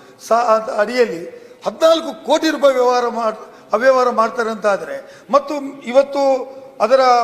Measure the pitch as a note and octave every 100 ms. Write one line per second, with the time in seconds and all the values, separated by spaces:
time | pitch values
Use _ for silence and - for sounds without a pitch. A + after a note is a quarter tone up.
0 | - - - A3+ A#3+ A3 A3 G#3+ G#3 B3+
1 | A3 E3+ - - - - F#3 G#3+ D#4+ D#4+
2 | D4+ - A3 D#4 D#4+ D4 C#4 B3+ A#3+ B3
3 | A#3+ A3 A3+ G#3+ - - - G#3+ B3+ C4
4 | B3 A3 A3+ A#3 A3 A3 G#3 F#3+ D3 C#3
5 | - - - C#4 C#4 D4 C#4 - A3+ B3+
6 | C#4 C#4 C4+ B3+ - - - - A3+ C4
7 | B3+ A#3+